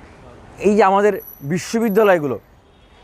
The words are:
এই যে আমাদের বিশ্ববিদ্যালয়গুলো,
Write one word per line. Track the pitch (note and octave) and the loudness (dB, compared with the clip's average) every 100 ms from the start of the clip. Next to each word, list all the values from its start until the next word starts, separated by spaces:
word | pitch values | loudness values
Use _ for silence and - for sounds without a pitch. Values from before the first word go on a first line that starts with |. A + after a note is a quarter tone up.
| - - - - - - | -20 -20 -20 -20 -20 -6
এই | E3+ G#3 | 0 2
যে | |
আমাদের | G3 G3 G#3 F#3+ - - | 2 2 0 -2 -8 -14
বিশ্ববিদ্যালয়গুলো, | C#3 E3+ - A#3 A3+ G3 G#3+ F3+ D3 A2 - _ _ _ _ _ | -8 -8 -6 -4 -2 2 2 2 0 -8 -12 _ _ _ _ _